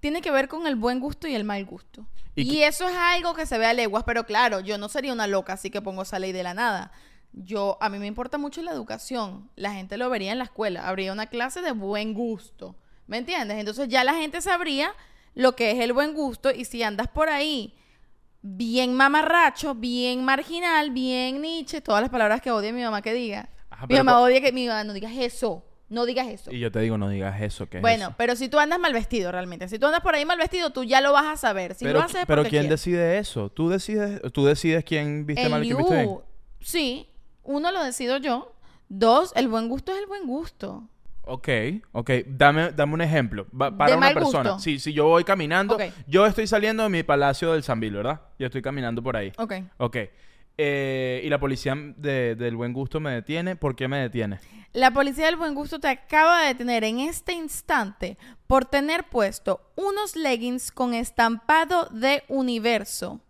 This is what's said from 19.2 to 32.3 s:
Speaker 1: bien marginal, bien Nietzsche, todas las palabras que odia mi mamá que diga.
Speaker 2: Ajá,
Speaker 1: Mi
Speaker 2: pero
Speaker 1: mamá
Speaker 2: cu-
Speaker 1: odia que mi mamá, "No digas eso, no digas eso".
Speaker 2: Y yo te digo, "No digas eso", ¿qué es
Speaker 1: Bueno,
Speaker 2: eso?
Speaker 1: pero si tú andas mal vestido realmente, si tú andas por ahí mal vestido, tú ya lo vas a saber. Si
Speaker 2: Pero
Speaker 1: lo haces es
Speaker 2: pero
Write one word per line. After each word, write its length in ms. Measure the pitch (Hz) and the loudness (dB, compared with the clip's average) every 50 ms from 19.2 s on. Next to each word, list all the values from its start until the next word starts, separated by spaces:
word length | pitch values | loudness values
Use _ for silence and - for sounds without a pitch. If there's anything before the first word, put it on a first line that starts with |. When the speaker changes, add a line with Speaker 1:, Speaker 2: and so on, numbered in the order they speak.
| 311 320 330 349 339 294 254 - - 311 277 | 4 4 4 6 6 4 2 0 -6 -6 -4
Speaker 1:
bien 500 | 226 220 247 240 247 247 247 247 254 254 | -4 -4 -4 -2 -2 -2 -2 -2 -2 0
marginal, 680 | 262 269 269 - - 330 339 359 349 330 311 302 302 | 0 0 0 0 -6 -6 -4 -2 2 2 2 2 2
bien 500 | 247 247 254 254 254 254 254 254 262 277 | -2 -2 -2 -2 -2 -2 -2 -2 -4 -4
Nietzsche, 400 | 294 320 330 330 302 - - 311 | -6 -6 -6 -6 -8 -8 -8 -10
todas 200 | - - 214 202 | -2 2 2 2
las 100 | 220 262 | 2 2
palabras 300 | 240 247 220 208 214 254 | 0 2 4 4 2 2
que 100 | - 262 | 0 -2
odia 220 | 240 214 202 214 226 | -2 -2 -2 -2 -4
mi 100 | 247 247 | -4 -4
mamá 200 | 233 220 202 202 | -4 -4 -4 -4
que 100 | 226 220 | -4 -4
diga. 360 | 247 247 226 202 - - - - - - - | -4 -4 -4 -8 -8 -10 -12 -14 -16 -16 -16
Speaker 2:
Ajá, 120 | - - 131 | -14 -14 -2
Speaker 1:
Mi 80 | 123 247 | 4 4
Speaker 2:
pero 100 | 269 269 | 6 8
Speaker 1:
mamá 140 | 262 247 240 | 8 8 8
Speaker 2:
cu- 60 | 247 | 8
Speaker 1:
odia 160 | 247 254 262 | 8 6 6
que 120 | 269 277 254 | 6 4 0
mi 140 | 262 254 | 2 -2
mamá, 180 | 240 226 214 208 | -2 -2 -4 -4
"No 80 | 214 208 | -6 -8
digas 200 | 196 208 220 233 | -8 -10 -10 -6
eso, 480 | 262 254 240 - - - 226 175 165 - - - _ _ - | -4 -4 -4 -4 -2 -2 -2 -4 -4 -10 -18 -20 _ _ -10
no 160 | 208 233 240 | -4 -2 -2
digas 200 | 240 254 254 254 247 | 0 0 -2 -2 -4
eso". 220 | 208 190 - - 127 | -6 -12 -12 -10 -8
Speaker 2:
Y 60 | 123 | -4
yo 120 | 120 113 95 | -4 -2 0
te 80 | 113 | 0
digo, 180 | 110 113 110 107 | 0 2 0 0
"No 100 | 101 98 | 0 -2
digas 320 | 101 98 95 98 98 101 | -2 -2 -4 -4 -4 -4
eso", 280 | 107 104 - - 101 98 | -4 -6 -6 -6 -10 -10
¿qué 100 | - 90 | -6 -2
es 40 | 90 | 2
Speaker 1:
Bueno, 240 | 233 226 226 202 | 2 2 2 0
Speaker 2:
eso? 80 | 180 - - | -6 -4 -2
Speaker 1:
pero 160 | 240 240 247 | 0 0 0
si 120 | 226 262 254 | -2 -4 0
tú 100 | 277 294 | 2 2
andas 200 | 294 294 330 359 | 2 2 2 0
mal 140 | 349 330 269 | 0 0 0
vestido 380 | 233 220 - - 226 185 175 | 0 -2 -2 -2 -2 -2 -2
realmente, 380 | - 180 180 180 175 - 180 185 | -4 -6 -8 -8 -10 -10 -10 -10
si 100 | 202 220 | -4 2
tú 80 | 233 | 2
andas 140 | 285 311 339 | 2 2 2
por 140 | - 392 320 | 2 2 0
ahí 100 | 302 285 | 2 2
mal 140 | 311 359 349 | 0 0 0
vestido, 320 | 320 370 - 359 349 302 | 0 -2 -2 -2 -4 -2
tú 140 | 254 - 254 | -2 -4 -2
ya 160 | 226 262 262 | 4 4 6
lo 120 | 269 285 285 | 6 8 6
vas 140 | 285 294 | 6 4
a 100 | 302 311 | 4 -2
saber. 380 | 294 - 240 202 196 185 170 185 | -2 -2 -2 0 0 -4 -6 -8
Si 100 | - - | -4 -2
Speaker 2:
Pero 160 | 143 147 151 | -2 0 0
Speaker 1:
lo 40 | 330 | 0
haces 160 | 339 - 370 359 | -2 0 -4 2
es 40 | |
Speaker 2:
pero 160 | - | 2